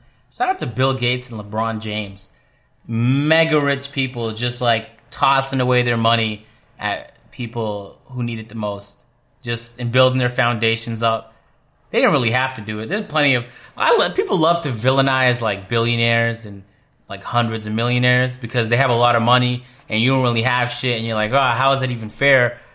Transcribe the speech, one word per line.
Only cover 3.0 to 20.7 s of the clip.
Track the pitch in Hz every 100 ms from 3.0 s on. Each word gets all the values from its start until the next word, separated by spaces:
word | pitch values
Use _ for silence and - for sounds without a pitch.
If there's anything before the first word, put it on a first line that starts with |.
| 120 139 147 160 156 151
rich | 143 135 -
people | 135 131 123 113
just, | 107 123 120
like, | 120 113 - - -
tossing | - 139 139 - 131
away | 127 123
their | 123 117
money | 113 117 110 104 - _ _ -
at | 104 92 - _ _
people | - 117 117 107 101 98 - -
who | 127
need | 120 113
it | 110
the |
most. | 110 104 101 - - _ _ _ _
Just | 117 117 - -
in | 123
building | 127 131 127
their | 123
foundations | 127 120 113 113 113 120 113
up. | 117 110 - _ _ _ _ _ _
They | 226
don't | 254
really | 151 117
have | 123 131
to | 117
do | 104 107
it. | 110
There's | 202 -
plenty | 156 143
of, | 127 120 - - -
I | 302 466
lo-, | 180
people | 175 453 180
love | 156 170
to | 143
villainize, | 110 123 135 135 131 127 117
like, | 110 98 95
billionaires | 117 117 117 117 117 117 113 104
and, | 101 98 _ _ _ -
like, | 98
hundreds | - 120 113 113 107
of |
millionaires | 110 120 123 123 127 127 123
because | 113 127 110
they | 120
have | 135
a | 117
lot | 120
of | 117
money | 117 123 123 123 - - -
and | 110
you | 120
don't | 135
really | 123 117
have | 123 123 120